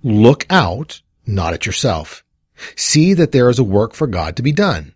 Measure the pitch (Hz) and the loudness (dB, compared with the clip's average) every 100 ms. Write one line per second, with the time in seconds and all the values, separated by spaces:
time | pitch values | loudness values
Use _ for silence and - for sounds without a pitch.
0 | 139 107 113 139 - 185 101 90 - - | 0 4 4 4 0 0 0 -4 -10 -16
1 | _ _ - 98 82 82 - - 135 82 | _ _ -8 -4 -4 -4 -6 -4 -2 -4
2 | 78 - _ _ _ _ - - - 151 | -8 -18 _ _ _ _ -20 -8 -2 2
3 | 165 190 160 135 123 123 117 101 113 - | 2 2 2 4 2 2 2 0 0 -4
4 | 147 90 78 - 123 151 202 92 73 | -4 -4 -6 -4 -4 0 0 -2 -8